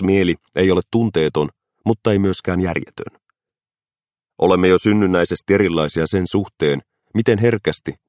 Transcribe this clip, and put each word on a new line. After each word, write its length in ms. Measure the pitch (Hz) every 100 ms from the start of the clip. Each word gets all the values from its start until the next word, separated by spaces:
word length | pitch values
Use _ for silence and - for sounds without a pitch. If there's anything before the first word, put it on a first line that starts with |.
mieli 320 | 95 98 90 82 _
ei 160 | - 95
ole 100 | 90 -
tunteeton, 580 | 117 117 82 78 78 76 - _ _ 107
mutta 260 | 113 113
ei 60 | 98
myöskään 420 | 98 92 - 90
järjetön. 600 | 92 78 - - - - _ _ _ _ _ _ _ _ _ _ _ -
Olemme 300 | 87 92 92
jo 100 | 90
synnynnäisesti 760 | 107 104 95 90 85 87 -
erilaisia 520 | 98 95 82 76 82 80
sen 200 | 98 87
suhteen, 560 | 101 95 _ 76 71 - _ _
miten 240 | 107 117 104
herkästi 560 | 117 110 - - - -